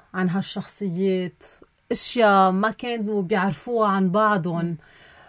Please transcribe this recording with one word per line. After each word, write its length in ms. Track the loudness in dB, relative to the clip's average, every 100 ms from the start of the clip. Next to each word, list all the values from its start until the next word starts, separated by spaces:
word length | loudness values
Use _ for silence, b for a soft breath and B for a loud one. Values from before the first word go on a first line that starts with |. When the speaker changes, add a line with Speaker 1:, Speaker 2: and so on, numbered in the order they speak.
| _
Speaker 1:
عن 140 | -4 -2
هالشخصيات، 1120 | -2 -4 -8 -10 -8 -6 -2 0 0 -4 -10 -20 -20 -20 _ -6
أشياء 600 | -4 -2 2 4 6 4
ما 200 | 2 -2
كانوا 520 | -4 -6 -4 -2 -4
بيعرفوها 680 | -2 0 0 -4 -4 0 2
عن 220 | 2 2
بعضهم. 540 | 2 2 2 -2 -4
Speaker 2:
مم. 120 | -4 -6 B B B B